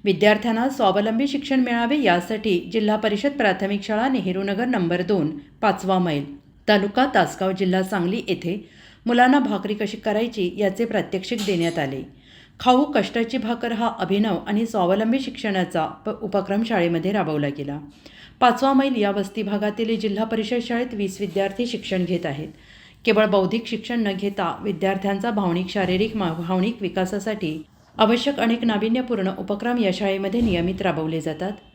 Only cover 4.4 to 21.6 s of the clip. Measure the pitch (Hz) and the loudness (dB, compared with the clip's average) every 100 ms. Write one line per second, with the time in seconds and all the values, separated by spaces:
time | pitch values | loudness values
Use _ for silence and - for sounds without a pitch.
4.4 | 196 196 254 233 170 175 175 196 147 - | -2 -2 0 0 0 0 0 0 0 -4
5.4 | - - 214 - 185 185 175 143 143 - | -16 -2 0 0 0 2 2 0 -4 -12
6.4 | - - - 208 202 226 262 208 160 - | -20 -8 2 2 4 0 2 2 2 0
7.4 | 190 180 185 190 185 202 170 185 185 180 | -2 0 2 2 0 0 0 -2 -2 -4
8.4 | 170 202 - - - - 226 240 254 285 | -2 -6 -8 -20 -20 -8 0 4 6 6
9.4 | 220 202 196 214 208 208 220 208 233 220 | 2 -2 -4 -4 -4 -4 -2 0 -2 -2
10.4 | 180 - 202 196 233 214 - 185 190 233 | -4 0 0 0 -2 -2 -2 -6 -4 -4
11.4 | 202 175 170 170 139 135 - - - - | 0 0 0 0 -4 -4 -10 -18 -20 -20
12.4 | - - 254 254 294 247 196 233 226 262 | -20 0 4 4 4 2 0 -2 -2 -2
13.4 | 220 233 233 220 233 - 180 202 220 175 | -4 -4 -4 -2 -2 -2 0 2 2 0
14.4 | - 208 226 208 175 196 220 269 262 - | -2 -2 0 0 2 2 2 0 -2 -6
15.4 | 214 190 175 175 156 - 214 214 208 202 | -2 0 0 -2 -4 -6 -8 -6 -2 -2
16.4 | 190 202 226 208 170 165 175 202 156 151 | 0 -2 0 2 2 2 0 0 0 0
17.4 | 143 143 143 147 147 - - - - - | -2 -4 -8 -8 -12 -20 -20 -20 -20 2
18.4 | 247 240 269 269 277 233 202 202 196 - | 2 4 4 4 2 2 0 0 -4 -4
19.4 | 202 202 208 208 226 226 214 202 220 226 | -2 -2 -2 -2 -2 0 0 -2 -2 -2
20.4 | 214 240 233 233 247 208 196 190 202 175 | 0 -2 -2 -2 -2 -2 -4 -4 -4 -2
21.4 | 196 196 | -2 -2